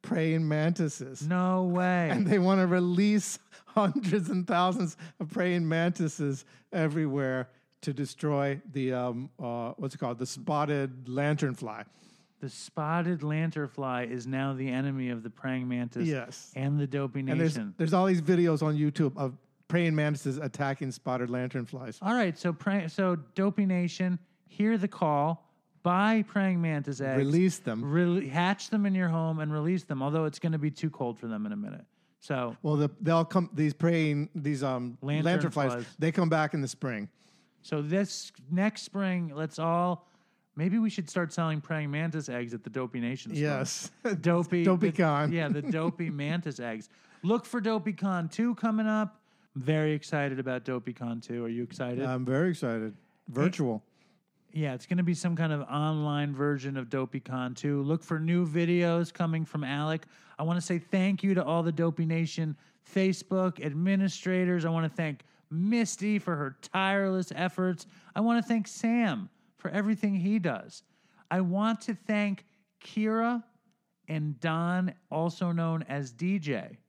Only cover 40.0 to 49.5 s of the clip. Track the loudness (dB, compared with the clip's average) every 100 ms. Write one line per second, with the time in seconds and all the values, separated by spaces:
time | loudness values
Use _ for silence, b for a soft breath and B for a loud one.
40 | b b b b b -2 0 2 0 -2
41 | -4 -2 -2 0 0 -2 -4 -4 -2 -2
42 | -2 -2 -4 -6 -4 -6 -6 -6 -4 -2
43 | -4 -4 -6 -2 0 0 -2 -6 -10 _
44 | -4 0 2 2 2 2 4 4 4 4
45 | 4 4 2 0 0 0 0 0 -2 -2
46 | -6 -4 -2 -4 -4 -6 -6 -6 -10 b
47 | b b 0 0 0 -4 0 -2 -2 -2
48 | -2 0 -2 -2 -2 0 0 0 2 0
49 | 0 -6 b b b